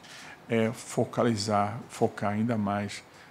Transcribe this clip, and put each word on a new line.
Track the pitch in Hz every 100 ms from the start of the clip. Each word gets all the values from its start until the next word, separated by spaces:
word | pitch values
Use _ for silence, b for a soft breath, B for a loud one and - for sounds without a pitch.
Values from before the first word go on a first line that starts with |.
| B B B B -
é | 113 113
focalizar, | 120 - - 120 - 120 110 107 104 101 113 -
focar | - 113 - 104
ainda | 104 113 113
mais | 101 101 101 - - B B